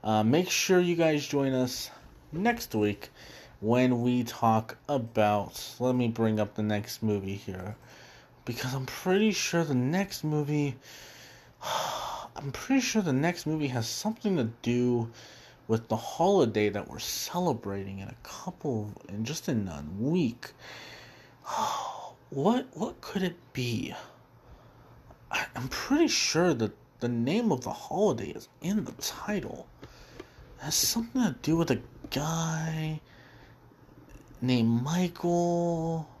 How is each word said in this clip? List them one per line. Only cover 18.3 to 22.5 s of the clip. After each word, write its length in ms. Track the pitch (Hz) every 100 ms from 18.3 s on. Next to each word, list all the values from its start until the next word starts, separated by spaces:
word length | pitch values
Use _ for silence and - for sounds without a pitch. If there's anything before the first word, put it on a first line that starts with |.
| - - - 151 117 104 - -
in 160 | 101 113
just 240 | 151 -
in 180 | 123 95
a 160 | 73 76 95
week. 540 | 123 175 135 117 - - - - - - - - - - -
<sighs> 360 | - - - - - - - -
What, 380 | 139 160